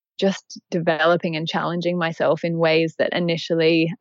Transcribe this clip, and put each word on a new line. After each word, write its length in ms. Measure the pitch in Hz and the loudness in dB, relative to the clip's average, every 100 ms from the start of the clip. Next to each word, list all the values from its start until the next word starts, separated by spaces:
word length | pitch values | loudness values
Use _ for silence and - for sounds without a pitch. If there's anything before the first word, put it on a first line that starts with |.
| _ - | _ -2
just 400 | 196 - - - - | -2 -2 -10 -20 -6
developing 640 | 180 170 156 160 170 180 | -4 0 2 2 2 0
and 140 | 156 160 | -4 -4
challenging 480 | 170 156 175 170 175 | -4 -2 -2 -2 -2
myself 480 | 165 170 143 160 | -2 0 0 0
in 140 | 170 165 | -2 0
ways 360 | 165 160 165 - | 2 2 2 0
that 160 | - | -2
initially 760 | 175 170 160 - 165 160 165 165 - | 0 -2 -2 -2 2 4 4 2 0